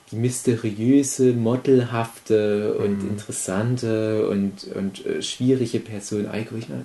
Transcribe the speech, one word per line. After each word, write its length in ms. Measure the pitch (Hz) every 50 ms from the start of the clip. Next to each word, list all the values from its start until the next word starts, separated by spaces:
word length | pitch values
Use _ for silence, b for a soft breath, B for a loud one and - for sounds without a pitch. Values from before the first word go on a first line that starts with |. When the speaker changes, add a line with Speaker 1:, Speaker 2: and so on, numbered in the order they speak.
| b b
Speaker 1:
die 40 | -
mysteriöse, 1160 | 107 117 127 123 - - 131 117 110 - 110 101 107 113 123 135 143 139 139 - - 131 127 127
modelhafte 1400 | 120 113 113 123 127 - 143 131 127 120 117 120 117 113 - - - - - 110 107 107 104 104 104 107 107 -
und 280 | - 107 101 101 101 98
Speaker 2:
Mhm. 60 | 104
Speaker 1:
interessante 1160 | 104 104 - - - - - - 92 98 110 120 123 123 120 113 110 110 110 110 110 107 104 98
und, 380 | 101 101 98 98 95 - - 95 -
und, 300 | 101 98 95 95 - -
äh, 160 | - - 78
schwierige 580 | - - - - 127 127 131 127 120 110 - 110
Person 480 | 104 - 110 101 - - 107 104 101 -
Aiko. 280 | - 104 107 - 113
Ich 140 | 113 117 -
mir 80 | 135 127 127